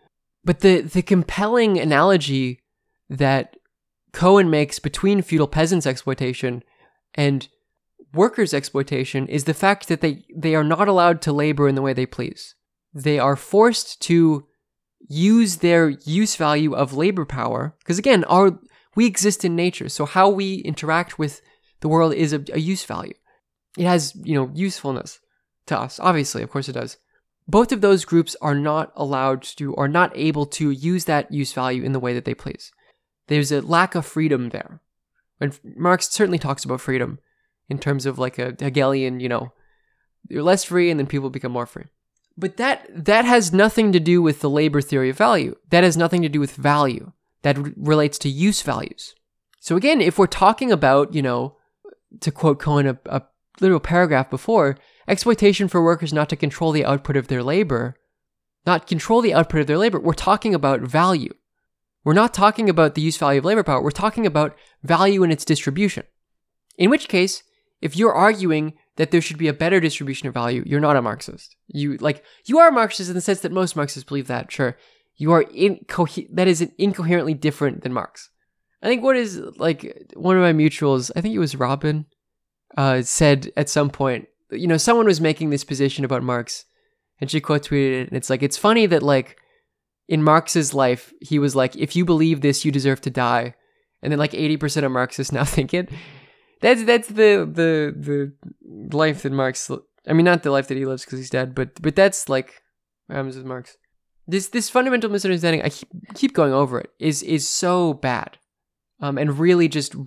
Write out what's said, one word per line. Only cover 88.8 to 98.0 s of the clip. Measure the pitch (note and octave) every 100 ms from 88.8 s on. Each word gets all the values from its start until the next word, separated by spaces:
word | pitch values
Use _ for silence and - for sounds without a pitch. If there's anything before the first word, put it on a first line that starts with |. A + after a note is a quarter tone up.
| G#3
that, | E3
like, | C#3+ C3+ B2+ - _ _ _ _ _ _ -
in | D#3
Marx's | D3+ D#3+ D#3+ E3+ C#3
life, | C#3 B2+ B2 - _
he | C#3+ D3
was | C#3+ C3
like, | B2+ -
'If | D3 E3+
you | F3
believe | D#3+ D#3+ D3
this, | C#3+ C#3
you | D3+
deserve | C#3 C#3 C3
to | C#3+
die.'" | B2+ A#2+ A#2+ A#2+ - _ _ _ _
And | -
then, | D3
like, | D#3
eighty | - D3+ D3+
percent | D3 D#3 C#3
of |
Marxists | B2+ B2+ - C3+
now | C3+
<laughs> | C3+
think | - C3+
it. | F3 F3 C#3+ - - - _ _ _
That's, | A3+ A#3+
that's | A3+ A#3 A3
the, | G#3+ G#3+ G3+ D#3
the, | D#3+ E3 D#3 D3
the | D3